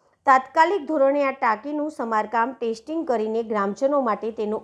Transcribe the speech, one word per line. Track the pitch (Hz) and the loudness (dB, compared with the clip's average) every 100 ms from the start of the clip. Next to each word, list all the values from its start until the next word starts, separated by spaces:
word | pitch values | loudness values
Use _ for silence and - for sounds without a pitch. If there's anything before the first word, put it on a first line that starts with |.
| _ _ - | _ _ 4
તાત્કાલિક | 262 262 320 330 392 277 | 4 4 2 2 2 -2
ધોરણે | 311 269 285 | 2 4 2
આ | 277 | 0
ટાંકીનું | 269 240 214 269 302 294 | 0 -2 -2 -4 -6 -6
સમારકામ, | 302 233 214 214 233 233 | -6 -2 -2 0 0 -2
ટેસ્ટિંગ | 247 233 226 - 320 294 | -2 -6 -6 -6 -6 -2
કરીને | 233 220 220 | -2 -2 -4
ગ્રામજનો | 226 214 202 196 269 285 | -2 -2 -2 0 0 2
માટે | 240 202 226 | 0 -2 -4
તેનો | 226 208 214 | -4 -4 -4